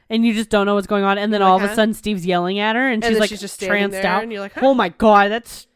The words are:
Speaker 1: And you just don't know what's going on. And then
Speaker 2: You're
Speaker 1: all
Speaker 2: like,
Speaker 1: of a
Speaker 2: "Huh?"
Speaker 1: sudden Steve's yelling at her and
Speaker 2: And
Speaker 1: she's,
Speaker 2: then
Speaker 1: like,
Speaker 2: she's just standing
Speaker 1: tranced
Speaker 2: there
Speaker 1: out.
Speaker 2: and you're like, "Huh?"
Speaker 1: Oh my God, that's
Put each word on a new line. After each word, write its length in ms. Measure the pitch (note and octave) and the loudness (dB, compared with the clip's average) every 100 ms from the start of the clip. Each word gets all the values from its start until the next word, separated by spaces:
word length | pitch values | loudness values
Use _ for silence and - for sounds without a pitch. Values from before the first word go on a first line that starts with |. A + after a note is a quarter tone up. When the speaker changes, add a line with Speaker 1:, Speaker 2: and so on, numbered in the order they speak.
| - | -4
Speaker 1:
And 140 | A3+ | 0
you 80 | A#3 | 0
just 140 | A3 G#3+ | 0 0
don't 160 | G#3 G3+ | 0 2
know 80 | |
what's 100 | G3+ F#3+ | -2 -2
going 180 | G3+ | -2
on. 120 | G3 G3+ | 0 0
And 160 | G#3 | 0
then 60 | G#3 | 2
Speaker 2:
You're 80 | F#3+ | 4
Speaker 1:
all 60 | |
Speaker 2:
like, 80 | F#3+ | 4
Speaker 1:
of 20 | G3+ | 2
a 20 | |
Speaker 2:
"Huh?" 60 | A3 | 0
Speaker 1:
sudden 160 | G#3+ | 0
Steve's 300 | G#3 G#3 G3 F3 | -2 -6 -4 -2
yelling 320 | F3 F3 G3+ | -2 -2 -2
at 160 | G#3+ | -2
her 100 | A3+ | 0
and 100 | C4 | -2
Speaker 2:
And 80 | A3 | -2
Speaker 1:
she's, 80 | A#3 | 0
Speaker 2:
then 60 | A3 | 0
Speaker 1:
like, 80 | G#3 | 0
Speaker 2:
she's 100 | G#3 | -4
just 140 | G3+ | -12
standing 340 | - G3 G3+ G3+ | -8 -4 -2 -2
Speaker 1:
tranced 140 | F#3+ | -2
Speaker 2:
there 80 | F#3+ | -2
Speaker 1:
out. 100 | F#3+ | -2
Speaker 2:
and 80 | A3+ | -4
you're 100 | G#3 | -10
like, 120 | G3 | -10
"Huh?" 80 | - | -2
Speaker 1:
Oh 100 | C4 | 0
my 140 | B3+ F#3 | 2 0
God, 420 | - A3 G#3 G3+ | 2 4 6 4
that's 340 | A3+ - - - | -2 -10 -20 -20